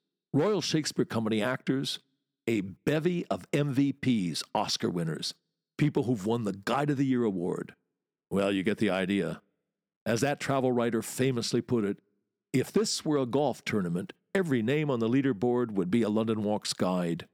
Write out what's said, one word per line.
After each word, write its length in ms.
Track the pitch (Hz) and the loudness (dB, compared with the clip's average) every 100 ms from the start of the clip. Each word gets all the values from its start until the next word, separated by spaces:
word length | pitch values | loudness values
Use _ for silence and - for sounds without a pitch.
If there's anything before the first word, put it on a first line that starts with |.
| _ _ _ | _ _ _
Royal 280 | 135 185 202 | 0 2 2
Shakespeare 440 | - 160 151 156 | 0 -2 -2 -2
Company 380 | 123 113 110 110 | -2 -2 -2 0
actors, 560 | 110 127 - 135 - - _ _ _ _ - | 0 -2 -2 -2 -2 -8 _ _ _ _ -2
a 140 | 113 | -2
bevy 680 | 95 - - 151 160 175 - | -2 -6 -2 0 2 0 -2
of 160 | - - | -6 -2
M 200 | 143 147 | -2 0
V 200 | 127 143 | 2 0
Ps, 520 | - 135 117 90 76 - | 0 0 2 0 -4 -4
Oscar 340 | 107 104 - 110 | -2 -2 -2 -2
winners, 460 | 87 80 78 - - _ _ _ - | -2 -2 -4 -6 -10 _ _ _ 0
people 280 | 147 151 | 0 2
who've 200 | 113 120 | 0 0
won 200 | 98 117 | 0 0
the 80 | 104 | -2
Guide 360 | 95 98 127 147 | -4 -2 0 0
of 80 | 135 | 0
the 80 | |
Year 200 | 139 127 | 2 2
award. 500 | 113 92 87 - - - _ _ _ _ - | 2 0 -2 -4 -6 -14 _ _ _ _ -4
Well, 220 | 95 98 | 0 2
you 100 | 98 | 2
get 160 | 92 101 | 0 0
the 120 | 104 | 2
idea. 520 | 92 92 101 82 82 - _ _ _ _ _ - | 2 2 0 0 -4 -12 _ _ _ _ _ -2
As 140 | 113 | 0
that 180 | 139 143 | 0 -2
travel 320 | - 135 127 | -2 0 2
writer 320 | 120 117 113 | 2 0 0
famously 580 | - - 131 120 110 120 | -4 -2 -2 0 0 -2
put 240 | - 120 | 0 0
it, 140 | 101 98 _ _ _ _ _ | 0 -4 _ _ _ _ _
"If 200 | 131 - | -2 0
this 320 | 196 220 - | 0 0 -2
were 140 | 160 143 | 0 0
a 80 | 127 | 2
golf 380 | 131 147 - | 0 0 -2
tournament, 480 | - 107 87 87 92 - _ | -4 -2 0 -2 -6 -12 _
every 300 | 190 175 127 | -2 2 2
name 280 | 110 151 147 | 2 2 2
on 100 | 123 | 0
the 80 | 113 | 2
leaderboard 640 | 131 135 101 123 120 120 | 2 2 0 2 2 0
would 180 | 98 90 | 0 2
be 120 | 117 | 2
a 60 | 104 | 2
London 360 | 107 113 110 | 2 0 0
Walks 280 | 104 104 - | 0 -2 -4
guide." 540 | - 92 90 85 85 - | -2 0 2 0 -2 -6